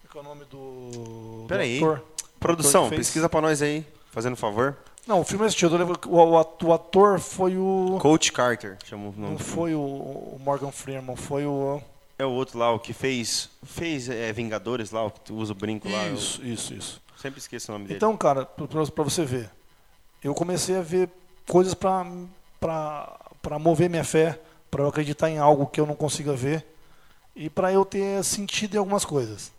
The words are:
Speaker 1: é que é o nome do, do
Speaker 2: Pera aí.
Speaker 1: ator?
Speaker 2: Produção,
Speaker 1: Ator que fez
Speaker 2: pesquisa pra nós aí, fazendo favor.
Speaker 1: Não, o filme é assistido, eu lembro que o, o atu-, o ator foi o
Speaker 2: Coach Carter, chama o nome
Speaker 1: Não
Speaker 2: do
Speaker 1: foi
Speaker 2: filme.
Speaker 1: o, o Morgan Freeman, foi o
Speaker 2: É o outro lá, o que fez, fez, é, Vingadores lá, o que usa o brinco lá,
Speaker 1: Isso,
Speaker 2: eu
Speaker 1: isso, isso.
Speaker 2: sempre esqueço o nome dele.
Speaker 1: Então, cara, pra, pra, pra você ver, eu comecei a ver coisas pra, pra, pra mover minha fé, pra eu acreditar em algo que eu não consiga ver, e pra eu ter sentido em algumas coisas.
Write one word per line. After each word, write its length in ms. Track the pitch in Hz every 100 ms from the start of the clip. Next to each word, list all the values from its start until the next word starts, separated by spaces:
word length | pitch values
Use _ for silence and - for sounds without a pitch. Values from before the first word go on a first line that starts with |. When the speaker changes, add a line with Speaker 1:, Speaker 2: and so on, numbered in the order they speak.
Speaker 1:
é 40 | -
que 80 | 156
é 20 |
o 40 |
nome 200 | 143 147 135
do, 440 | 135 135 127 123 120 113 113 113 113
do 20 | 113
Speaker 2:
Pera 140 | 190
aí. 140 | 139 127
Speaker 1:
ator? 240 | 160 147 - - - -
Speaker 2:
Produção, 420 | 170 165 143 190
Speaker 1:
Ator 80 | 143
que 60 | 147
fez 100 | 117
Speaker 2:
pesquisa 200 | 160 160
pra 120 | 160
nós 220 | 156 151
aí, 240 | 147 151 151 - -
fazendo 260 | - 120 123
favor. 400 | 110 104 135 139 - - -
Speaker 1:
Não, 140 | 196
o 40 |
filme 200 | 151 196
é 20 | 220
assistido, 280 | - 170
eu 40 | 170
lembro 180 | 175 175
que 100 | -
o, 40 |
o 260 | 170 165 165
atu-, 280 | 160 - 170
o 60 |
ator 460 | 165 - 190 202 185
foi 360 | - - 185 185
o 420 | 190 190 185 185
Speaker 2:
Coach 320 | 143 160 -
Carter, 440 | - 123 113 104 98
chama 200 | - 104
o 80 | 104
nome 80 | 101
Speaker 1:
Não 140 | 101 101
Speaker 2:
do 60 |
Speaker 1:
foi 260 | - - 170
Speaker 2:
filme. 40 |
Speaker 1:
o, 600 | 156 139 139 147 139 - 131
o 40 |
Morgan 260 | 135 139 139
Freeman, 420 | - 135 135 127 123
foi 300 | - 143 147
o 340 | 139 139 143 - - _ -
Speaker 2:
É 60 |
o 60 | 135
outro 280 | 123 131 117
lá, 140 | 117
o 60 | 113
que 120 | -
fez, 560 | - 135 127 113 - - -
fez, 440 | - - 170 147 123
é, 240 | 117 113
Vingadores 580 | 110 113 107 101 120 104
lá, 140 | 110
o 60 | 107
que 220 | - -
usa 200 | 110 107
o 20 |
brinco 340 | 98 107 107 98
lá, 200 | - -
Speaker 1:
Isso, 340 | - 107 -
Speaker 2:
eu 60 | 127
Speaker 1:
isso, 220 | 113 -
isso. 280 | 110 - - _ -
Speaker 2:
sempre 220 | 135 135
esqueço 320 | - 120 -
o 40 |
nome 120 | 104 98
dele. 100 | 101
Speaker 1:
Então, 200 | 214 214
cara, 280 | 165 135
pra, 220 | 127 - 147
pra, 200 | 156 147
pra 180 | -
você 200 | 147 -
ver, 260 | 139 127 107 - _ _ _ _ _ _
eu 120 | 139
comecei 420 | 143 175 175 - 185
a 60 |
ver 260 | 160 185 180 - - - -
coisas 260 | 175 185
pra, 300 | 170 190 190 180 180 180 185 - -
pra, 580 | 165 160 151 147 - - - -
pra 180 | 156 151
mover 280 | 160 156 175
minha 160 | 170
fé, 360 | 139 160 160 143 - - _
pra 120 | 139
eu 60 | 143
acreditar 420 | 156 147 147 160
em 80 | 156
algo 280 | 147 147 143
que 120 | -
eu 60 | 151
não 80 |
consiga 400 | 147 151 - 147
ver, 320 | 135 131 160 - - - - - - -
e 140 | - 156
pra 240 | - 185
eu 120 | 196
ter 380 | 196 202 196 196
sentido 500 | 180 - 196 - 214
em 40 | 208
algumas 260 | 190 202
coisas. 480 | - 143 113 101 -